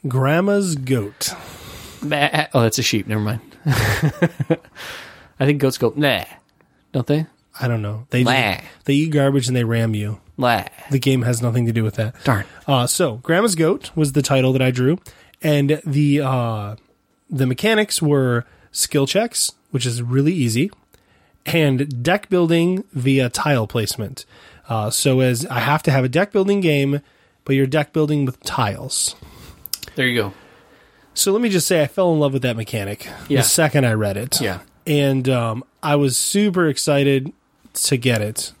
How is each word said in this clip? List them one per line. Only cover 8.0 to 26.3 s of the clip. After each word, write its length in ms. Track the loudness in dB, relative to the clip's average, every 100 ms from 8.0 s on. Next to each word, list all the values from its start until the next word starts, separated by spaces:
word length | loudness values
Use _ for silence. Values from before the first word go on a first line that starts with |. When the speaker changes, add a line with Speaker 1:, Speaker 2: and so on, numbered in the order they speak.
| -4
Speaker 1:
They 140 | 0
just, 100 | 2 2
Speaker 2:
Nah. 220 | 2 -2 -6 -12 0
Speaker 1:
they 80 |
eat 160 | 0 2
garbage 360 | 2 2 2 0
and 80 | 0
they 80 | 0
ram 280 | 0 0 -2
you. 260 | -4 -8 _ -2
Speaker 2:
Nah. 260 | 0 2 -2 -14 -4
Speaker 1:
The 80 | 0
game 240 | 2 2
has 180 | 0 0
nothing 240 | 0 0 0
to 80 |
do 100 | 0
with 120 | -2 -2
that. 200 | -6 -4
Speaker 2:
Darn. 220 | -2 -2 -2 -12 -2
Speaker 1:
Uh, 200 | 0 0
so, 280 | 0 -2 -2
Grandma's 380 | 0 2 2 2
Goat 360 | 0 0 -4 -2
was 180 | 0
the 80 | 0
title 320 | 2 2 4
that 80 | 2
I 100 | 2
drew. 260 | 2 0 0 -4 -20 -20 _
And 400 | 0 2 2 0 0
the, 360 | 2 2 2
uh, 540 | 2 0 -2 -4 -6 -12 _ _ _ _ _
the 160 | -2 -2
mechanics 560 | 0 2 2 0 0
were 440 | 2 2 2 0 -4 _ _
skill 340 | -6 -2 0 0
checks, 460 | 0 -2 -2 -6 -6 _
which 140 | -4 -2
is 160 | -4
really 320 | -2 0 2
easy, 380 | 2 0 0 -2 -4 _ _ _ _ _ _ -2
and 560 | 2 2 2 -2 -2
deck 280 | 0 0 0
building 560 | 0 2 2 2 0 -4
via 360 | -4 2 2 2
tile 380 | -2 0 0 0
placement. 580 | -2 -4 -6 -8 -10 -20 -20 -20 -20 -6
Uh, 200 | -4 -2
so 300 | -4 -2 0
as 260 | 0 0 -4
I 120 | -4
have 240 | 0 0
to 80 | 2
have 140 | 0 0
a 40 |
deck 220 | 0 0